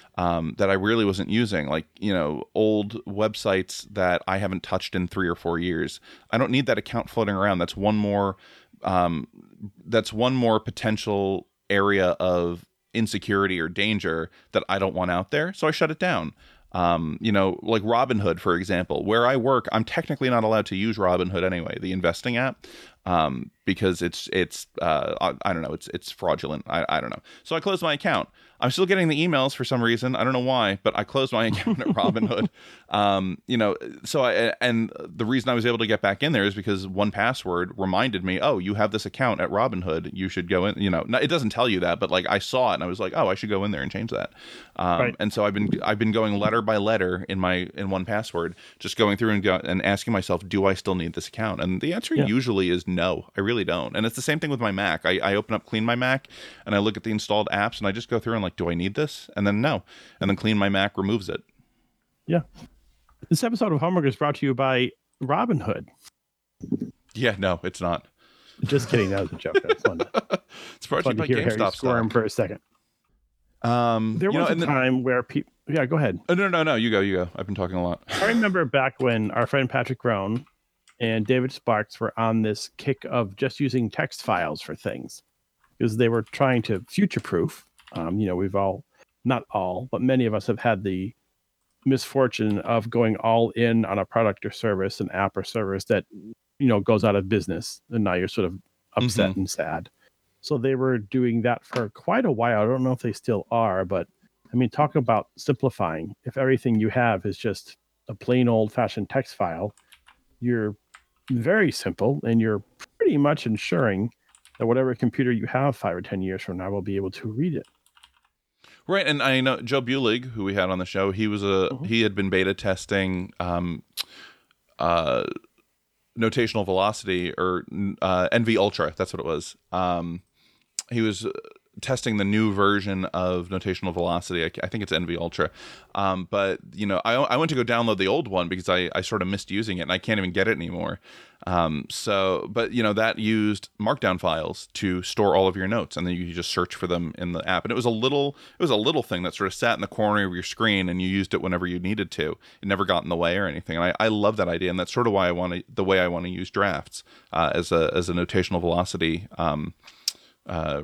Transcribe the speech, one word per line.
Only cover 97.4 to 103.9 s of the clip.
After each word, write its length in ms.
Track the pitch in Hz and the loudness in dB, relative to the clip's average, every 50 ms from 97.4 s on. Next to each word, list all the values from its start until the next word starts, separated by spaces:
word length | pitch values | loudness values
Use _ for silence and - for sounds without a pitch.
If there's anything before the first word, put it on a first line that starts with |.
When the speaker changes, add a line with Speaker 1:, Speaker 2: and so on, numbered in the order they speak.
| - 95 85 - - - - - _ _ | 0 -2 -4 -6 -6 -8 -12 -14 _ _
Speaker 2:
and 140 | 120 113 104 | -2 0 2
now 100 | 95 90 | 2 2
you're 140 | 90 92 | 0 0
sort 180 | - - 113 95 | 0 0 -2 -2
of 140 | 87 95 98 - _ _ _ _ _ - | -2 -2 -8 -14 _ _ _ _ _ -2
upset 340 | 107 123 120 92 107 85 92 | -2 0 0 2 2 2 2
Speaker 1:
Mm-hmm. 80 | 95 98 | 2 -2
Speaker 2:
and 100 | 95 - | -4 -4
sad. 400 | - - 78 78 80 80 - - _ _ _ _ _ _ _ _ _ _ | -4 -6 -4 -4 -4 -6 -8 -12 _ _ _ _ _ _ _ _ _ _
So 160 | - - 151 | -4 -4 -2
they 180 | 120 120 135 135 | 0 0 0 0
were 220 | 127 131 131 127 | 2 2 2 0
doing 440 | 113 101 - - 127 123 120 113 117 107 | 0 -2 -2 0 2 2 4 2 2 2
that 200 | 120 117 - - | 2 0 0 -4
for 240 | - - 127 110 104 | -4 -4 -4 -4 -4
quite 360 | - - - 170 202 254 240 | -6 -6 -2 0 2 2 2
a 60 | 254 | 2
while. 300 | 120 - 120 120 113 104 | 2 2 2 2 4 4
I 40 | 107 | 4
don't 180 | 113 131 131 127 | 2 2 2 2
know 80 | 131 | 0
if 80 | 127 - | 0 0
they 140 | - 117 - | -2 -4 -4
still 320 | - - 127 110 95 - - | -2 -2 0 0 0 0 0
are, 340 | 117 117 113 104 92 95 92 | 0 2 2 2 2 0 0
but, 220 | 87 | 0